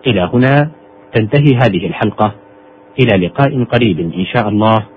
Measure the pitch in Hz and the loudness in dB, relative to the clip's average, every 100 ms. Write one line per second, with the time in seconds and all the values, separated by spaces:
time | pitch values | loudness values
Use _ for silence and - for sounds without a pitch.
0 | - 101 90 123 127 139 151 - - - | -2 -2 0 2 2 2 0 -6 -20 -20
1 | - 120 110 143 147 120 120 92 95 - | -6 -2 0 2 2 4 2 0 -6 -4
2 | 104 - 107 - - - - - - - | -4 -2 -4 -4 -20 -20 -20 -20 -16 -2
3 | 123 139 123 - 139 131 120 120 120 82 | 2 2 0 -2 -2 0 -2 0 0 -2
4 | 85 87 95 - 107 104 110 110 104 | -4 -6 -4 -4 -2 0 2 0 -2